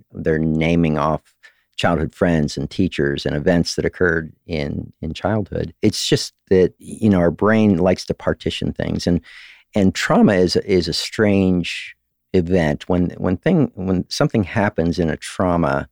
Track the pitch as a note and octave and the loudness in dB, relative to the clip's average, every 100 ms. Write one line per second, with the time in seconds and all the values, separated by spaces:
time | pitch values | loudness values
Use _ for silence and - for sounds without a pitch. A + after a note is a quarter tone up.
0 | - - E2 D#2 D#2+ D#2 D#2+ E2+ E2 D2+ | -16 -6 -2 0 0 0 2 2 2 0
1 | D#2 D2+ - _ - _ _ - F#2 D#2+ | -2 -2 -8 _ -20 _ _ -4 0 0
2 | D2+ - F2+ D#2+ C#2+ - C#2+ - F2+ - | -2 0 0 2 0 -4 -6 -2 -2 0
3 | C#2+ C#2 C#2+ D2 D#2+ E2+ D#2 - E2 - | -2 -2 -4 -2 2 2 0 -2 -4 0
4 | F2+ E2 D#2+ - - D#2+ D2 E2 - - | 0 0 -4 -14 -8 -6 -4 -6 -10 -10
5 | D#2 D#2+ F#2 A2 G2 E2 D#2+ - D#3 - | -10 -6 -2 -2 -4 -6 -8 -2 -2 0
6 | - D3+ - - _ F#2+ F2 - - - | -2 -2 -2 -14 _ 4 4 0 -16 -2
7 | A2 F#2 E2+ D2+ G2+ A2 G#2+ E2+ F#2 F2+ | 2 4 2 2 2 4 4 4 2 0
8 | - - - D#2 F2 - - - - E2+ | -4 -6 -4 -4 -6 -4 -6 -4 -4 -2
9 | F2 E2+ - - - - _ G#2+ F#2+ - | 0 0 -2 -16 -20 -20 _ 0 0 0
10 | - F#3 C#3+ F#2 F2+ - G2 F#2 E2 - | 0 4 4 4 2 0 0 0 0 -4
11 | - - G#2 G2 F#2 F2+ E2+ - - - | -6 0 2 4 2 0 -2 -8 -14 -20
12 | _ _ _ F#3+ E2 F#2 D2+ C#2+ - F2+ | _ _ _ 0 2 2 2 -2 -2 0
13 | F2+ - F#2 F2+ D#3+ E3+ B2+ - F#2+ F2+ | 0 -2 -4 -2 0 2 0 -2 -2 -2
14 | - - E3 A2+ F#2+ A2 G2+ - E2+ E2 | -4 -2 0 0 -2 0 0 0 -2 0
15 | E2 C#2+ - - F#2 E2+ D2 C#2 - | -2 -4 -8 -2 0 2 0 -2 -4